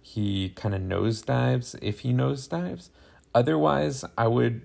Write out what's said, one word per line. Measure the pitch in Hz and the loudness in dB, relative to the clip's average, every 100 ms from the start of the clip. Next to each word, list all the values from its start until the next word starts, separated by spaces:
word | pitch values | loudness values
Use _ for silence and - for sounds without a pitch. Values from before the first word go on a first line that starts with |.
he | - - 104 98 95 - | -8 -4 -2 -2 -4 -4
kinda | 107 98 | -4 -2
nosedives, | 92 92 104 110 - 127 123 127 120 - | -2 0 0 -2 -2 0 2 0 -2 -8
if | 104 104 | -6 -4
he | 123 | 0
nosedives. | 127 131 139 - 170 180 175 - _ - - _ | 2 2 -2 -4 -4 -4 -8 -14 _ -20 -20 _
Otherwise, | - 151 156 151 143 151 135 - - | 2 4 4 4 2 0 -4 -8 0
I | 117 | 2
would | 120 120 117 | 4 2 0